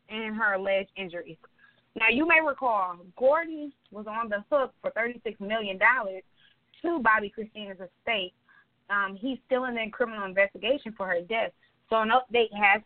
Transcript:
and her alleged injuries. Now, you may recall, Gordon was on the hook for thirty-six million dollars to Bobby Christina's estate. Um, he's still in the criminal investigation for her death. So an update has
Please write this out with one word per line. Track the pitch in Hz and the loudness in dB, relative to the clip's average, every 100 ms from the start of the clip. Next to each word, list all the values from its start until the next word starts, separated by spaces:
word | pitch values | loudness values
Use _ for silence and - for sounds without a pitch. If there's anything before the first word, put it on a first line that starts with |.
| _ | _
and | 214 220 214 | -8 -6 0
her | 214 | 0
alleged | 190 196 196 196 - | 2 2 0 0 -8
injuries. | 185 170 165 160 - _ _ _ _ - | -10 -10 -12 -18 -20 _ _ _ _ 0
Now, | 226 | 2
you | 233 320 | 2 4
may | 320 311 | 4 4
recall, | 262 262 214 185 175 180 - | 0 0 0 -2 -6 -16 2
Gordon | 262 311 330 311 294 - _ | 4 4 0 -8 -10 -14 _
was | 202 214 | -14 -8
on | 220 226 | -6 -4
the | 208 - | -4 0
hook | 294 247 - | 0 0 -4
for | 185 | -6
thirty-six | 208 233 240 220 214 | -2 -4 -4 -10 -10
million | 196 226 202 190 | -6 -4 -4 2
dollars | 214 254 202 190 - _ _ _ _ _ | 2 4 -2 -8 -16 _ _ _ _ _
to | 330 339 | -4 2
Bobby | 226 214 202 | 4 4 0
Christina's | - 214 220 202 185 | -8 -12 -12 -14 -14
estate. | 180 _ - 220 180 - _ _ _ _ - | -16 _ -4 -4 -4 -12 _ _ _ _ -4
Um, | 202 196 196 | -2 -2 -4
he's | 254 247 _ | -6 -8 _
still | 254 254 | -2 -2
in | 233 | -4
the | 220 | -6
criminal | - 233 214 196 | -4 -4 -4 -2
investigation | 185 196 190 214 277 226 220 | 2 2 0 -2 -2 -4 -8
for | 190 | -4
her | 175 175 | -2 -2
death. | 226 196 - _ _ _ | -2 -2 -6 _ _ _
So | 220 | 2
an | 220 | 4
update | 254 254 233 220 | 2 4 2 2
has | 208 202 214 | 2 4 4